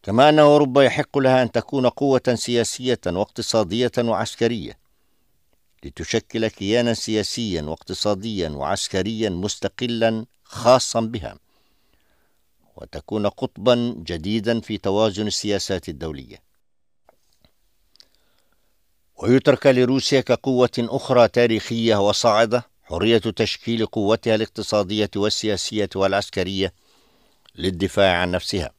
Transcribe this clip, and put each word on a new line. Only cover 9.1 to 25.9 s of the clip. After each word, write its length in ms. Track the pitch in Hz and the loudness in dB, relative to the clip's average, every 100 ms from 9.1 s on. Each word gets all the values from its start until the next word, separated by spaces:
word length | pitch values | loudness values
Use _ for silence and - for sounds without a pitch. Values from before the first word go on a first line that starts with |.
| 110 110 | -2 -4
مستقلا 960 | 87 101 - 120 - 123 117 113 110 110 _ | -2 -6 -6 -8 -6 -6 0 0 0 -10 _
خاصا 560 | _ - 117 127 - 117 | _ 0 4 4 4 -4
بها، 380 | 113 113 64 - _ _ _ _ _ _ _ _ _ _ _ _ _ - | -4 -6 -10 -16 _ _ _ _ _ _ _ _ _ _ _ _ _ -20
وتكون 500 | - 73 - 107 101 | -14 -14 -6 -6 -6
قطبا 680 | - 127 - 110 120 120 110 | -10 -10 -2 0 2 0 -6
جديدا 640 | 85 87 85 110 104 117 | -10 -8 -4 -4 -2 -6
في 180 | - 101 | -6 -6
توازن 480 | 98 98 110 95 107 | -2 0 0 -2 -6
السياسات 640 | - 104 101 - 92 - | -6 -4 -4 -4 -6 -8
الدولية. 540 | 76 80 71 62 - _ _ _ _ _ _ _ _ _ _ _ _ _ _ _ _ _ _ _ _ _ _ _ _ _ _ _ - | -10 -10 -12 -16 -20 _ _ _ _ _ _ _ _ _ _ _ _ _ _ _ _ _ _ _ _ _ _ _ _ _ _ _ -6
ويترك 500 | 101 127 147 131 143 | 2 4 4 4 4
لروسيا 540 | 127 123 135 - 135 | 4 2 0 0 -2
كقوة 500 | 123 120 139 127 123 - | 0 -2 0 2 2 0
أخرى 500 | 117 131 - 123 113 | -4 -6 2 4 4
تاريخية 800 | 123 120 110 - 117 113 104 101 | 4 2 0 -2 -2 2 2 2
وصاعدة 580 | 101 120 104 113 120 - _ | 2 2 4 2 0 -4 _
حرية 360 | _ 82 107 117 | _ -2 2 2
تشكيل 680 | 113 98 107 - - 117 110 | 2 -2 -4 -4 -6 -4 -2
قوتها 480 | 113 101 110 117 | -2 0 0 0
الاقتصادية 760 | 110 110 - 101 107 92 107 101 101 | -2 -2 -8 -2 -2 0 -2 -2 -2
والسياسية 720 | 104 - 107 98 - 107 101 | -2 -2 -4 -4 -4 -4 -4